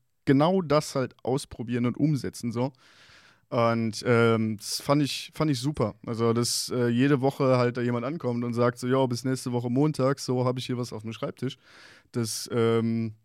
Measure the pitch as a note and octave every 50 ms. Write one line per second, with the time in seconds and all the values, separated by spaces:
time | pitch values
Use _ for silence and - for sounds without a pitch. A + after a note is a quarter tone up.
0 | _ _ _ _ - - C#3 C3+ D3+ F3 F#3+ F#3+ F3 C#3 D3 D3+ - - - C#3
1 | B2+ - - _ - - B2+ C#3+ - - - - A#2+ A#2+ A#2+ A#2+ A#2+ B2 - -
2 | C#3 D#3 D3+ B2+ - F#2+ - - - A#2+ G#2+ A#2 B2 C#3 - _ _ - - -
3 | - - - - - - _ _ _ - B2+ A#2+ A#2 A#2 A#2 A#2 A2+ A2 G#2+ -
4 | - B2 A#2+ A#2 A#2 A#2 A2+ A2 A2 A2 A2 G2+ - - - - - - C#3+ D3
5 | D3 C3 - - - - - - D#3 D#3 C#3 A#2 B2 D3 D3+ - A#2+ G2+ - _
6 | - - A#2 A2 A#2 A#2 A2+ A#2 A#2+ - - - - - G#2 B2 A#2+ A#2+ A#2 A#2+
7 | C3+ C#3+ D3 B2+ C3 C#3 - - C#3+ C3 C3 B2 B2 A#2+ A#2+ B2+ A#2+ B2 B2 A#2
8 | A#2 C3 D#3+ E3+ - B2 A#2+ A#2+ A#2+ A#2+ A2+ A#2+ A#2+ B2 B2 - B2+ B2 C3 C3+
9 | C3+ B2 B2 A#2+ B2+ C3 C3 B2+ - B2+ A#2+ A#2+ A#2+ B2 A#2+ C3+ D3 D#3 D3 -
10 | B2+ C3 C#3 - - - B2+ B2+ B2 B2+ B2+ B2+ A#2+ - B2 A#2+ B2 - - A2
11 | A2+ A2+ A2 - C#3+ D#3 - - A#2+ C3+ - - _ _ - - - - - -
12 | _ _ - B2 A2+ A2 - - - - - A#2+ A2+ A2+ A2+ A#2 A2+ A2+ A2+ A2+
13 | A2+ A2 A2 _ _